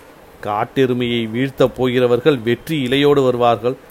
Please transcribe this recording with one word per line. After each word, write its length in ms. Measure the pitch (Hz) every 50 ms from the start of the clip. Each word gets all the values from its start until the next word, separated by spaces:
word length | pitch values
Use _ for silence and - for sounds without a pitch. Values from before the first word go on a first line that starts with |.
| - - - - - - - -
"காட்டெருமையை 840 | - 101 104 107 120 - - 139 131 123 127 123 123 120 120 120 113
வீழ்த்தப் 480 | 107 110 123 135 135 131 - 139 117 -
போகிறவர்கள் 640 | - 127 127 120 127 127 120 120 117 - 160 147 123
வெற்றி 480 | 107 120 120 - - - 165 147 127
இலையோடு 380 | 120 135 139 143 143 147 143 131
வருவார்கள். 500 | 127 123 120 120 120 117 104 110 123 139 - - -